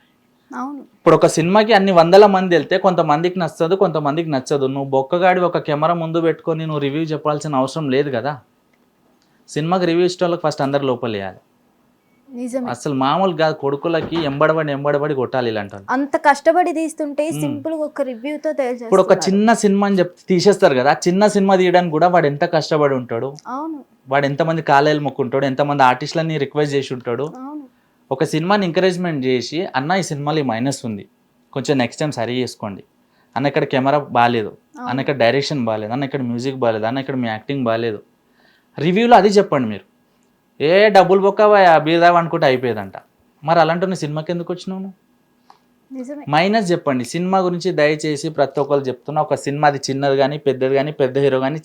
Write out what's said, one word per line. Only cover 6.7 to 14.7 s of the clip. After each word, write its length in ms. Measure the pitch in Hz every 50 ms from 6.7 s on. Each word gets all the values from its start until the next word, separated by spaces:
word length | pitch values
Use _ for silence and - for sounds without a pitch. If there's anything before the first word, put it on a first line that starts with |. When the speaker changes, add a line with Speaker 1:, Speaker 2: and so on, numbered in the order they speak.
| 156 147
Speaker 2:
రివ్యూ 220 | 143 139 139 156
చెప్పాల్సిన 540 | 165 156 156 147 147 151 147 147 147 156 147
అవసరం 340 | 131 131 135 - 160 156 139
లేదు 200 | 127 135 147 147
కదా. 300 | 127 113 117 139 151 123 - _ _ _ _ _ _ _ _ _ _ _ _ _ _ _ _ _ _ _ _ -
సినిమాకి 380 | - 151 151 165 180 190 180
రివ్యూ 200 | 165 165 170 180
ఇచ్చే 120 | 175 180 -
వాళ్ళకి 200 | 180 175 175 170 - 156
ఫస్ట్ 140 | 147 -
అందరు 240 | 147 139 139 143 139
లోపల 260 | 135 123 113 - 120
వేయాలి. 260 | 107 101 98 95 92 - _ _ _ _ _ _ _ _ _ _ _ _ _ _ _ _ _ - 269
Speaker 1:
నిజమే. 360 | 240 247 247 233 262 247 247
Speaker 2:
అసలు 240 | 123 - - 160 143
మామూలు 440 | 131 131 135 151 175 190 190 175 151
కాదు, 180 | 160 156 151
కొడుకులకి 680 | 156 - 139 139 143 - 170 170 160 - - 160 165
ఎంబడబడి 500 | 160 143 135 143 151 156 160 160 156 151